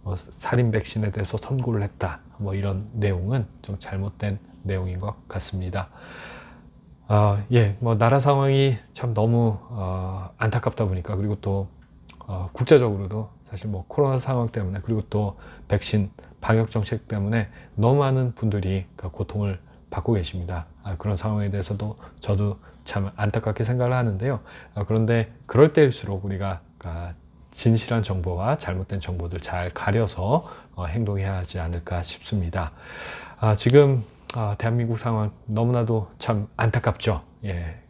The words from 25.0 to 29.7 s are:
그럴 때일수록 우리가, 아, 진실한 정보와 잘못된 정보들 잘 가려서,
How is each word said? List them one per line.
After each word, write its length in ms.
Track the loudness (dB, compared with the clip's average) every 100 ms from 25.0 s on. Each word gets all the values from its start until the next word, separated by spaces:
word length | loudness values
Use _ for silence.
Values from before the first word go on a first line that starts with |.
| 4 2 2 -6 0
그럴 260 | 6 8
때일수록 540 | 8 6 4 -6 -6 -4
우리가, 360 | -4 -4 -6 -10 -14
아, 300 | -10 -8 -10 -12 -20 -20 -20
진실한 500 | 0 2 4 2 0
정보와 560 | 0 -2 -2 -2 0 -2
잘못된 420 | -2 -6 -4 -6
정보들 400 | -6 -6 -6 -8
잘 300 | -6 -6
가려서, 760 | -6